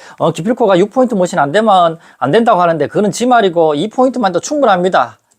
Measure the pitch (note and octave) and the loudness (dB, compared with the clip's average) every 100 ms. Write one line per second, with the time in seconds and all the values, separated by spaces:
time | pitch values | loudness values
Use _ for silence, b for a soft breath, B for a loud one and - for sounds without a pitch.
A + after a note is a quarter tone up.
0 | B - D#3 D#3 E3+ B3 A3+ F#3 G#3 C4 | B -4 -4 -2 -4 -2 2 2 0 0
1 | B3+ G#3+ F3 E3+ C#3+ F3 A3 F#3+ E3+ E3 | 0 0 -2 -2 0 0 2 2 2 -2
2 | b _ B2+ F#3+ A#3 G3 F3 E3 C3+ E3+ | b _ 0 2 2 2 2 0 -2 -2
3 | G#3 - A#3+ A#3+ G3 E3+ D#3+ D3 G#3 - | -2 -2 0 2 2 2 0 0 -4 -2
4 | C4 A#3 F#3+ F3 - D4 C4 F#3 F3+ E3+ | -2 0 -2 -4 -4 0 2 2 0 0
5 | A#2+ - _ | -2 -6 _